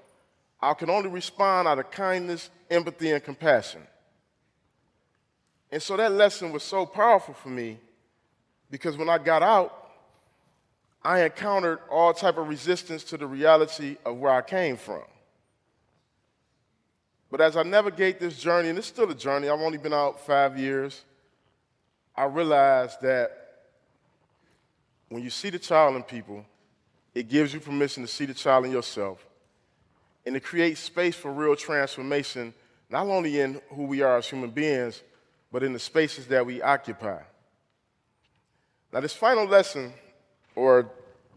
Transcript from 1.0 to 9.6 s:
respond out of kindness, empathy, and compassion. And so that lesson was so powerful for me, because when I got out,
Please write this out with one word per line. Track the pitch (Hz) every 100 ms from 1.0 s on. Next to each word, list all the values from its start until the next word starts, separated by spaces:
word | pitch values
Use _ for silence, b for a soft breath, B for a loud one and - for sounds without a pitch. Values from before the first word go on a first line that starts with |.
| 196
respond | 180 - - 196 185 170
out | 139
of | 131
kindness, | - 190 185 175 170 - _ _
empathy, | 170 170 170 160
and | 147
compassion. | 143 135 160 123 101 85 76 _ _ _ _ _ _ _ _ _ _ _ _ _ _ _ _ _ _
And | 151
so | 156 196
that | 220
lesson | 196 208 - 175
was | 151
so | - 196 180
powerful | - 226 202 -
for | 139 139
me, | 127 117 110 _ _ _ _ _ _ _ _ _
because | 143 170 147
when | 160
I | 170
got | 147 160
out, | 180 214